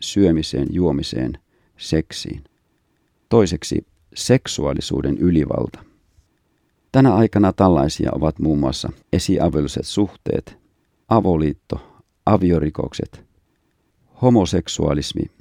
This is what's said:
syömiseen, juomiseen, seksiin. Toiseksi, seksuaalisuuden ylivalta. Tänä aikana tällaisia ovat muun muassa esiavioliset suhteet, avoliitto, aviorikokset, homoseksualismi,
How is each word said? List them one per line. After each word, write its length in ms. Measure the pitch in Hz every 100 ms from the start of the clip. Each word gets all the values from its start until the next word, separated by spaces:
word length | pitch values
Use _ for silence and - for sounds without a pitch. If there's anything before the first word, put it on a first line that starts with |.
syömiseen, 640 | - 101 95 80 76 65 67
juomiseen, 680 | 87 87 69 - - 62 - _ _ _ -
seksiin. 640 | - 80 - - - 71 - _ _ _ _ _ _ _ -
Toiseksi, 560 | 117 92 82 - - - _ _ -
seksuaalisuuden 1040 | - 131 - - 71 67 - 69 69 -
ylivalta. 640 | 90 80 73 - - - - _ _ _ _ _ _ _ _ _ -
Tänä 240 | 135 135 98
aikana 380 | 110 101 95
tällaisia 580 | - 95 80 73 - -
ovat 260 | 65 78 -
muun 200 | 76 73
muassa 300 | 65 - - - -
esiavioliset 720 | 87 - 90 85 76 69 - -
suhteet, 720 | - 101 - - - - - _ _ _ _ -
avoliitto, 960 | 113 98 80 78 - - - - _ _ _ -
aviorikokset, 1000 | 104 90 82 76 - 64 - - - _ _ _ _ _ _ _ _ _ -
homoseksualismi, 1040 | 127 117 87 90 - - 76 73 - - - _